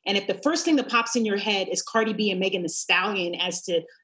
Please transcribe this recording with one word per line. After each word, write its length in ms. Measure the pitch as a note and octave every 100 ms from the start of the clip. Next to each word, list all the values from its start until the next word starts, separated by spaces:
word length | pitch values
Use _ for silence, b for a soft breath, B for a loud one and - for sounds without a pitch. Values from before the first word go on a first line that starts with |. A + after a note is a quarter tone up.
| -
And 100 | G3
if 120 | G3
the 120 | F#3+
first 200 | D4 E4+
thing 120 | E4+ D4
that 120 | C4
pops 280 | A#3 A3+ B3
in 80 |
your 120 | A3 G3+
head 300 | G#3+ G3 F#3
is 140 | F3+
Cardi 300 | - A3+ A3
B 180 | G3+ G#3
and 80 | F#3
Megan 240 | F#3+ F#3+
Thee 60 | E3
Stallion 680 | - - F3+ G3 G3 F3
as 280 | F3 F3+ F3+
to 200 | - E3+ E3 B